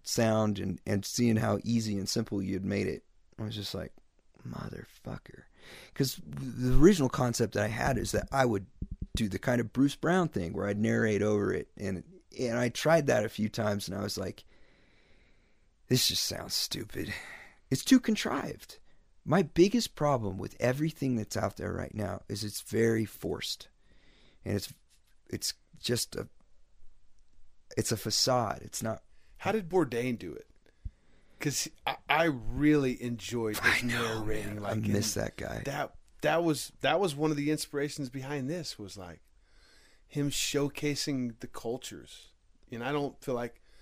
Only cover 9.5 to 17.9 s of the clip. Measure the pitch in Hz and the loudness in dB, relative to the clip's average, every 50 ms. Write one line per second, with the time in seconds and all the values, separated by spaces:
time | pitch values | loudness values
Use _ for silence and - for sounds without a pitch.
9.5 | 123 120 117 110 - 123 139 143 - - - 156 180 185 170 156 - 98 85 82 | 2 2 0 0 2 2 2 2 2 0 0 2 4 4 2 2 0 -2 -4 -2
10.5 | - - 95 101 101 101 107 113 113 113 113 110 104 98 104 107 107 104 101 - | -2 -2 -2 -2 0 2 2 2 4 4 4 4 4 4 4 4 2 2 2 2
11.5 | 92 - - - - - 104 98 95 87 - - 190 - - - - - 127 117 | 0 -2 -4 -8 -10 -8 -6 -4 -4 -6 -8 -12 -18 -20 -20 -14 -6 -4 -2 -2
12.5 | 113 123 123 120 - - - 151 165 165 143 135 120 117 107 113 - - 107 104 | 0 0 0 -2 -2 0 4 4 4 6 6 4 2 2 2 0 -2 -2 -2 -2
13.5 | - 120 107 107 104 101 - - 95 98 101 104 - 104 95 90 - - - - | -2 -2 0 0 0 -2 -4 -6 -6 -4 -4 -4 -4 -4 -6 -8 -8 -12 -16 -20
14.5 | - - - - - _ _ _ - _ _ - - - - - - _ _ _ | -20 -20 -20 -20 -20 _ _ _ -20 _ _ -20 -20 -20 -20 -20 -20 _ _ _
15.5 | _ _ _ _ _ _ _ - 123 131 - - - - - - 98 - - - | _ _ _ _ _ _ _ 2 2 4 4 2 0 0 -2 -4 -4 -6 -6 -4
16.5 | - - - - - - 107 107 - - - - - - - - - - - - | -4 -4 -2 -4 -4 -6 -8 -8 -8 -6 -6 -6 -6 -8 -10 -14 -16 -18 -18 -20
17.5 | - - - - 135 - - - | -20 -14 -4 -2 -2 0 4 6